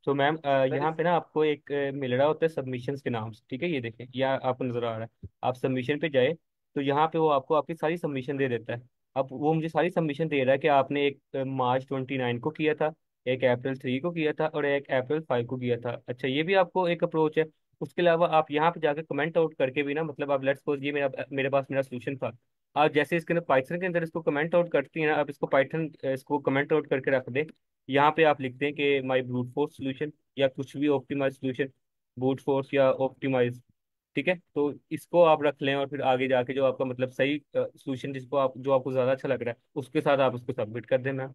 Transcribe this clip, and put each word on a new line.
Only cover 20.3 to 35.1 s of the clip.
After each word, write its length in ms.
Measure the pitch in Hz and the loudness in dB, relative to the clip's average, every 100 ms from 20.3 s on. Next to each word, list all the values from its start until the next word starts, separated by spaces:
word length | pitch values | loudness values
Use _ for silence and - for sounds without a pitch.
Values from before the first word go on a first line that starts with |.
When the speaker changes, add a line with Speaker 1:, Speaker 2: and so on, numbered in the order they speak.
Speaker 1:
आप 140 | 139 | 0
let's 160 | 135 139 | 0 -2
suppose 240 | - 143 | -2 -4
ये 80 | 135 | -2
मेरा, 180 | 147 139 131 131 | -2 -2 -4 -6
मेरे 160 | 139 135 | -2 0
पास 180 | 139 135 | 0 0
मेरा 120 | 135 | -2
solution 340 | 131 123 135 139 | -2 -6 -6 -6
था, 200 | 123 107 _ _ _ 143 | -6 -8 _ _ _ 2
आप 160 | 151 | 4
जैसे 240 | 139 143 170 | 4 0 -2
इसके 180 | 160 | 0
अंदर 200 | 170 165 | -2 2
Python 260 | 135 131 170 | 2 2 -4
के 60 | 185 | -2
अंदर 160 | 170 | -2
इसको 180 | 165 165 | -2 -2
comment 340 | 165 147 160 | -2 0 2
out 180 | 175 170 | 2 2
करती 280 | 156 135 165 | 0 -2 -2
हैं 80 | 151 | 0
ना, 60 | |
आप 160 | 151 147 | 0 -2
इसको 200 | 143 - | -4 0
Python, 500 | 139 135 160 160 131 | 2 2 -2 -6 -6
अ, 40 | 135 | -6
इसको 300 | 135 - 147 | -6 -2 -2
comment 340 | 143 135 143 | 0 0 2
out 140 | 156 143 | 0 0
करके 240 | 139 135 | -2 0
रख 180 | 131 127 | 0 0
दें, 160 | 127 160 - _ _ - | -4 -6 -10 _ _ -2
यहाँ 200 | 135 147 | 4 4
पे 140 | 156 | 6
आप 160 | 156 143 | 4 4
लिखते 260 | 131 127 143 | -2 -4 -6
हैं 80 | |
कि 260 | 143 143 139 | -2 0 2
my 220 | 131 131 | 2 0
brute 260 | 127 123 123 143 | 0 -4 -4 -4
force 220 | 147 - | -4 -4
solution 300 | 135 135 151 - _ - | -8 -6 -8 -8 _ -2
या 100 | 135 | -2
कुछ 280 | - 131 139 | -2 -10 -2
भी 120 | 147 | 0
ऑप्टिमाइज 460 | 139 139 143 135 | 0 -2 -4 -4
solution, 360 | 131 131 127 135 _ _ _ _ - | -2 -6 -4 -6 _ _ _ _ -4
brute 220 | 127 135 - | -2 0 0
force 260 | 135 135 | -2 0
या 180 | 139 131 | 2 4
ऑप्टिमाइज, 720 | 127 131 - 139 131 123 123 _ _ _ _ _ | 4 -2 -2 -2 0 0 -2 _ _ _ _ _
ठीक 140 | - 139 | -4 -2
है, 120 | 180 _ | -2 _
तो 200 | 151 147 139 _ | -2 -2 -4 _
इसको 320 | 156 - | -12 -2